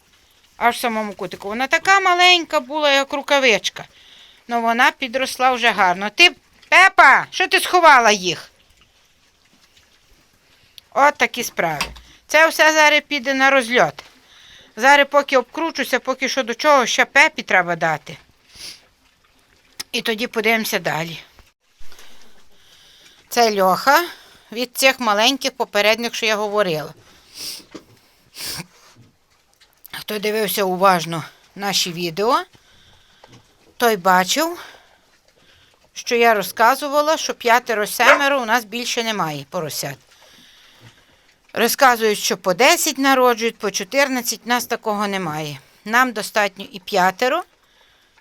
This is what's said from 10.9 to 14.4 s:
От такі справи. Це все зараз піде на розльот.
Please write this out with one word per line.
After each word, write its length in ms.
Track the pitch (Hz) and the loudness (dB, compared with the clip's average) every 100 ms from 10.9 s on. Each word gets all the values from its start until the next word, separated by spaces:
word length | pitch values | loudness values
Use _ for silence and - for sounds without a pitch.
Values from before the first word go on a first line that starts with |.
От 260 | - 277 285 | 2 2 2
такі 260 | 254 - | -2 -4
справи. 420 | 226 - 170 151 - - - _ - | -10 -6 -6 -6 -10 -12 -20 _ -2
Це 200 | 302 320 | 2 2
все 260 | - 311 | 4 2
зараз 280 | 311 302 294 294 | 4 4 2 -2
піде 260 | 285 247 | -6 -4
на 160 | 269 269 | 0 2
розльот. 540 | 269 233 240 165 - - _ _ _ | 2 0 0 0 -2 -18 _ _ _